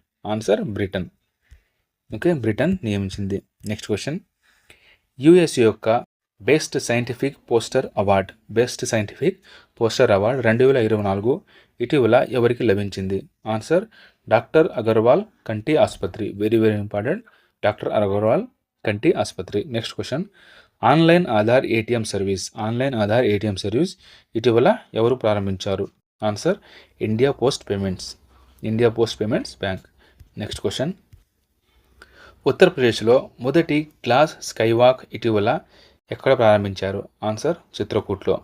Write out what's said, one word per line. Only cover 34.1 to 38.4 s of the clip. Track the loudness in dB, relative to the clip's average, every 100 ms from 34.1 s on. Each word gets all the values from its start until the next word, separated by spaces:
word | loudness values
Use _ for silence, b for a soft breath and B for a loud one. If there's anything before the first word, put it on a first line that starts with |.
| 2 2 -2 -10
స్కైవాక్ | -2 0 4 4 4 -4
ఇటీవల | -6 -2 0 0 -2 _ b b b -16
ఎక్కడ | -4 0 4
ప్రారంభించారు? | 4 4 2 -6 -6 -6 -10 -10
ఆన్సర్ | -8 -4 -4 -6 _ -10
చిత్రకూట్లో, | -4 -4 -4 -6 -4 -4